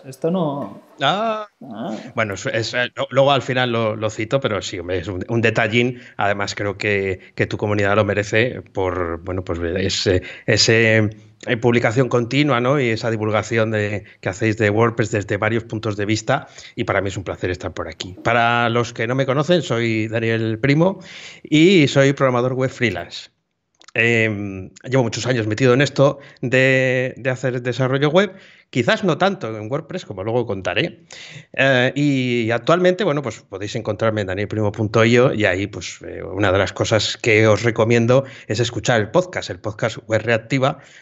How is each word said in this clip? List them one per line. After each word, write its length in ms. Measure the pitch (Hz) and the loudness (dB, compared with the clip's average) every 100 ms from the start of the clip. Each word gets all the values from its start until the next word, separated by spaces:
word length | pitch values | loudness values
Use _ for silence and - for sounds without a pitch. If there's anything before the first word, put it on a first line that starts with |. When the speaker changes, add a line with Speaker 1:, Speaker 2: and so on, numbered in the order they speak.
Speaker 1:
Esto 260 | 135 131 160 | -18 -6 -2
no 520 | 185 156 139 101 101 - - | 0 -2 -4 -10 -14 -20 -4
Speaker 2:
Ah. 460 | 139 190 226 214 208 _ | -2 0 -2 -4 -10 _
Speaker 1:
Ah. 320 | - 107 165 214 - | -16 -10 -8 -10 -8
Speaker 2:
Bueno, 200 | 120 107 | -4 -4
es, 100 | 95 135 | -4 -4
es, 280 | 113 110 | -4 -4
eh, 160 | 123 123 - | -2 -4 -4
lo-, 100 | 131 | -2
luego 200 | 127 139 | 2 4
al 100 | 135 | 4
final 280 | 113 127 123 | 0 -2 0
lo, 240 | 117 110 107 | 0 -2 -2
lo 140 | 107 | -4
cito, 300 | - 110 139 | -4 -2 -2
pero 200 | 131 98 | 0 -2
sí, 180 | - 95 | -4 -10
hombre, 180 | 87 92 | -6 -6
es 100 | 82 | -4
un, 160 | 92 98 | -8 -4
un 120 | 117 | 0
detallín. 600 | 113 110 113 117 123 123 - - | 2 2 2 2 2 -2 -14 -4
Además, 380 | 101 101 98 - | -2 -2 -4 -4
creo 200 | 101 98 | -6 -4
que, 440 | 110 101 95 92 - | -2 0 -2 -4 -10
que 120 | - 101 | -6 -4
tu 100 | 107 | -2
comunidad 360 | 107 104 101 104 | -2 0 2 2
lo 80 | |
merece 560 | 104 101 101 110 123 101 - | 2 0 0 0 0 -4 -10
por, 460 | - 92 87 85 82 | -4 -2 -2 -4 -6
bueno, 200 | 92 92 | -6 -8
pues, 140 | 90 85 85 92 | -6 -4 -4 -2
ese, 460 | 92 - 107 92 - - | -2 -2 0 0 -2 -10
ese, 640 | - 107 - 113 113 110 104 - - _ - | -2 2 4 4 6 4 2 -2 -18 _ -4
eh, 100 | 120 | 0
publicación 540 | 120 226 123 113 123 | 2 4 2 2 2
continua, 500 | 123 120 135 147 120 | 0 0 0 2 2
¿no? 180 | 123 147 | 2 2
Y 120 | 120 | 0
esa 200 | 113 120 | 0 -2
divulgación 600 | 113 107 107 104 113 110 | -2 0 0 0 0 0
de, 340 | 107 104 104 - - | 0 -2 -4 -10 -8
que 80 | - | -6
hacéis 300 | 95 113 107 | -2 0 2
de 100 | 104 | 2
WordPress 420 | 104 117 113 110 | 4 2 2 -2
desde 260 | 110 98 101 | -2 -2 -2
varios 260 | 107 113 | 0 -2
puntos 320 | - 110 110 101 | -4 -6 -4 -4
de 80 | |
vista, 420 | 101 110 - 139 - - - | -2 -2 0 -2 -4 -18 -18
y 100 | - | -8
para 160 | 110 98 | -2 0
mí 80 | 98 | -2
es 80 | 101 | -6
un 80 | |
placer 260 | 90 85 92 | -8 -6 -4
estar 220 | 90 95 | -4 -8
por 160 | 85 82 | -8 -10
aquí. 280 | - 92 95 | -10 -14 -6
Para 460 | - 120 117 120 120 | 0 2 2 2 0
los 240 | 117 117 | 0 -2
que 140 | - 117 | -4 -4
no 80 | |
me 100 | 131 | -2
conocen, 380 | 131 131 147 175 | 0 0 2 2
soy 460 | - 117 117 110 110 | 2 -2 0 0 -2
Daniel 500 | 110 113 113 113 110 | -2 0 0 -2 0
Primo 400 | 135 147 180 202 - - - - | 2 4 2 0 -10 -18 -18 -20
y 460 | - 151 170 190 139 | 0 6 6 6 6
soy 240 | 143 139 | 6 4
programador 400 | 139 135 127 127 | 4 2 2 0
web 160 | 131 131 | 0 -2
freelance. 600 | - 120 87 87 - - _ _ _ _ _ - 120 | 0 -2 -2 -8 -14 -18 _ _ _ _ _ -8 0
Em, 720 | 117 117 110 101 101 95 92 - | 2 4 2 0 -6 -8 -12 -14
llevo 200 | - 131 | -2 0
muchos 200 | 117 - 127 | 0 -2 -2
años 200 | 123 110 | -2 0
metido 260 | 107 131 | 2 4
en 80 | 123 | 4
esto 380 | 139 - 139 - - - | 2 4 2 2 -10 -10
de, 720 | 127 131 131 131 131 127 127 - | 0 4 4 4 2 0 -2 -4
de 140 | 127 | -6
hacer 320 | 131 131 123 | -4 -4 -4
desarrollo 480 | 123 120 127 135 147 | -4 -2 0 0 2
web, 240 | 170 196 - - - _ | 2 0 -4 -20 -20 _
quizás 360 | 131 117 214 | -2 0 0
no 120 | 190 143 | 0 2
tanto 400 | 185 190 113 110 | 0 0 -6 -8
en 140 | 107 | -6
WordPress, 320 | 143 160 175 | -8 -8 -12
como 180 | - 95 | -12 -8
luego 220 | 101 123 | -2 -2
contaré, 560 | 110 98 92 92 165 - _ - - - - | -2 -4 -2 -2 -2 -6 _ -20 -20 -20 -12
eh, 380 | - 135 127 127 | 0 2 4 2
y 560 | 139 147 135 127 120 110 | 2 0 0 0 0 0
actualmente, 540 | 117 113 170 180 180 | 0 2 4 4 2
bueno, 180 | 202 147 | 0 -2
pues 180 | 131 - | -4 -10
podéis 340 | _ 95 107 | _ -10 -8
encontrarme 460 | 120 113 104 113 107 | -6 -6 -2 0 0
en 60 | 95 | -4
danielprimo 440 | 92 104 107 104 | -4 -4 -2 -2
punto 320 | - 107 113 | -2 0 4
io 300 | 113 120 127 | 6 6 4
y 140 | 107 101 | 2 0
ahí, 200 | 92 101 | 0 -4
pues, 340 | 95 85 - 87 | -8 -12 -14 -14
eh, 160 | 87 | -12
una 300 | 87 92 101 | -8 -2 2
de 60 | 95 | 2
las 160 | 92 | 0
cosas 420 | - 110 110 - - | -2 0 0 0 -2
que 300 | 117 107 110 | 2 4 6
os 160 | 101 | 4
recomiendo 640 | 117 110 113 117 117 131 135 - - | 2 0 2 4 4 2 2 -10 -6
es 120 | 107 | -2
escuchar 400 | 113 107 120 120 | -2 -2 0 0
el 80 | 104 | 2
podcast, 380 | - 180 98 - | 0 0 -6 -8
el 120 | 92 | -10
podcast 360 | 107 104 117 - - | -10 -4 -4 -6 -4
Web 140 | 110 | -2
Reactiva, 560 | 110 113 - 139 131 165 - - | 0 -2 0 0 0 -2 -12 -20